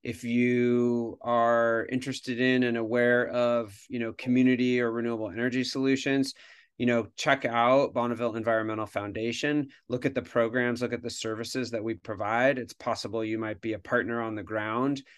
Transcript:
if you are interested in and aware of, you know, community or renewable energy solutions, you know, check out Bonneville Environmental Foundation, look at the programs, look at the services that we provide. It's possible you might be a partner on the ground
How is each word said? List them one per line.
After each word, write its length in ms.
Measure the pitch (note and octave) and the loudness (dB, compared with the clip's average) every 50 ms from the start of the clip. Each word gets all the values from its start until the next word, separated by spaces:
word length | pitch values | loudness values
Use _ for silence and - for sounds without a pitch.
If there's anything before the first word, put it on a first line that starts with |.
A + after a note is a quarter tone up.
| - | -10
if 220 | B2+ A2+ - - | -8 -8 -6 -4
you 920 | A#2+ A#2 A#2+ B2 B2 B2 B2 B2 A#2+ A#2+ A#2+ A#2+ A#2+ A#2+ A#2+ A#2 A2+ - - - | -2 2 2 4 4 4 4 4 4 4 4 2 2 2 0 -2 -4 -8 -8 -4
are 640 | A#2+ A#2+ A#2 A#2 A#2 A#2 A#2 A#2 A#2 A#2 A2+ A2 - B2+ | 0 2 4 4 4 4 4 4 4 2 2 0 -2 -4
interested 480 | C3 B2+ C#3 C3 - - - B2 A#2 | -4 -4 -4 -8 -6 -6 -6 -2 2
in 240 | B2+ B2+ B2+ B2+ B2 | 2 4 4 4 4
and 120 | B2 A#2 | 2 2
aware 520 | A#2 A2+ G#2+ A#2+ B2 A#2+ A#2+ B2 B2 B2 A#2+ | 0 -2 0 2 4 4 6 4 4 2 2
of, 500 | - B2 A#2+ A#2+ A#2+ A#2+ A#2 G#2+ G2 - - - | 0 0 2 2 2 0 -2 -4 -10 -18 -14 -10
you 120 | - A#2+ | -6 -6
know, 120 | A#2 A2+ A2+ | -6 -6 -8
community 640 | - - C3 B2 B2+ B2+ B2+ B2+ A#2 B2+ B2+ B2 B2 | -6 -2 2 4 4 6 6 4 4 2 2 2 2
or 100 | A#2+ A#2 | 0 0
renewable 400 | A2+ A#2 A#2 A#2 A#2 A2 A2 G#2 | -2 -2 -2 -2 -4 -4 -6 -6
energy 320 | E2+ A2 A#2+ B2 A#2 C3 B2+ | -6 -4 -4 -2 -2 -2 -4
solutions, 720 | B2+ - C#3 C3+ C3+ C3+ C3 - C#3+ C#3 C#3 C3+ C3+ - - - - - - - _ _ | -4 -2 -2 0 2 2 0 0 0 0 0 0 -2 -4 -12 -16 -20 -20 -20 -20 _ _
you 100 | - B2 | -2 0
know, 200 | A#2+ A#2+ A#2 A2+ - _ | 2 2 2 0 -4 _
check 280 | - - D3+ C#3 C#3 - | -4 0 2 2 2 0
out 500 | B2+ A#2 A#2 A#2 A#2+ C3 C#3 C#3 - - | 0 2 4 4 6 6 6 4 2 0
Bonneville 400 | B2 A#2+ A#2+ A#2+ A2+ A#2+ A#2 G#2+ | -2 -2 -2 -2 -2 -4 -4 -4
Environmental 520 | A2+ A2 A#2 A2+ A2 A2 A2 A2 G#2+ A2 | -2 0 0 2 2 0 -2 -2 -4 -4
Foundation, 840 | G#2 - G#2 G2+ G#2 G2+ G#2+ A2 A#2 A#2 - - D3 D3 D3 C#3+ C#3 - _ _ - | -4 -4 -6 -6 -6 -6 -6 -4 -4 -4 -2 -2 0 0 0 -2 -4 -8 _ _ -6
look 180 | A#2+ B2 B2 | -4 -2 -2
at 80 | C3+ C3+ | -2 -2
the 80 | B2+ A#2+ | -4 -4
programs, 600 | - - A#2+ A#2 A#2 A2+ B2+ B2 B2 A#2+ A#2 B2 | -2 0 0 2 2 2 0 0 0 0 -2 -4
look 100 | A#2 A#2+ | -4 -4
at 100 | A#2 A#2+ | -4 -6
the 80 | A#2 | -8
services 600 | A2 - - A2+ A2 G#2+ A#2 - - C3 B2 A2 | -8 -8 -6 -6 -6 -6 -6 -6 -6 -6 -6 -4
that 140 | A#2 A2+ G#2 | -4 -4 -4
we 100 | A2+ A2+ | -4 -6
provide. 640 | G#2 - - G#2+ F#2 G#2 G2+ A2 A#2 B2 C3+ C#3+ B2+ | -6 -8 -10 -8 -6 -2 0 2 2 4 2 2 0
It's 140 | A#2 - - | -4 -10 -12
possible 500 | - - B2 A2 - - A2 G2+ A2+ A2 | -8 -6 -4 -4 -4 -4 -6 -4 -4 -4
you 140 | A2 A2 A2+ | -2 -4 -4
might 220 | A2 A2 G#2+ G2+ | -4 -6 -6 -8
be 140 | - A2+ G#2+ | -6 -8 -8
a 40 | G2+ | -8
partner 420 | - - B2 B2 F#2+ G2+ A#2 A#2 | -4 -2 0 0 0 0 -2 -4
on 140 | A#2 A2+ G#2+ | -4 -4 -6
the 80 | G#2+ G2 | -8 -8
ground 600 | F#2 G#2+ G#2+ G#2+ A2 A2 A#2+ C3 C#3 C#3+ C3+ C3+ - - | -6 -6 -4 -4 -2 -2 0 0 0 -2 -4 -6 -12 -20